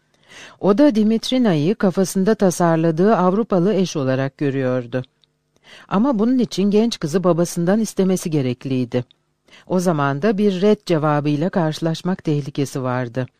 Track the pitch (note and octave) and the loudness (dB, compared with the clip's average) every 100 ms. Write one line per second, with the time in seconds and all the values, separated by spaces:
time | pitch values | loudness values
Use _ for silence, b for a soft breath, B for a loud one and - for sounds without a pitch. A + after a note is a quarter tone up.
0 | B B B B B B F3 G3+ D4 A3 | B B B B B B 0 4 4 4
1 | G#3+ A3+ - B3+ A#3 D#3+ D3 A3 G3 E3+ | 2 0 0 0 2 2 0 0 0 0
2 | F#3 G3 F#3+ A3 F#3+ D#3+ F3 E3 E3 D#3+ | -2 0 0 2 2 2 2 2 2 2
3 | G3 G#3+ F3+ G3+ A3+ G3 F3 G3 F#3 D#3+ | 2 4 2 0 0 0 0 0 -2 -2
4 | C3 C3 C3+ - D3 C3+ B2+ B2+ A#2+ B2+ | -2 -2 -4 -4 -4 -2 -2 -2 -4 -8
5 | B2 _ _ _ _ _ B B B G3 | -8 _ _ _ _ _ B B B -2
6 | B3+ A3+ A3+ B3+ A3 - G3+ G3+ A#3 - | 0 0 0 0 -2 0 2 2 0 -2
7 | D#3 F3 F3+ E3 F3 - E3+ G#3 A3 - | -4 0 0 2 0 -2 0 0 0 -2
8 | F#3+ F#3 F3+ D#3 B2+ B2 C3+ C3 A#2+ B2+ | 0 0 -2 -2 -2 -4 -4 -4 -2 -4
9 | A#2+ _ _ _ _ b - F#3 F3+ D#3 | -6 _ _ _ _ b -4 -2 0 0
10 | C#3 C#3 G3+ G3 G#3 F#3 G#3 G#3+ - E3 | 0 0 -2 0 0 2 2 0 0 0
11 | D3+ D3 D3 D3 E3+ G3 D#3+ D3+ E3 D#3+ | 2 0 0 -2 -2 -2 -2 -2 -4 -4
12 | F3+ F#3+ - D3 C#3 D3+ C3+ C#3 B2+ B2 | -4 -4 -2 -4 -4 -6 -6 -4 -4 -4
13 | B2 B2 B2 _ | -4 -6 -8 _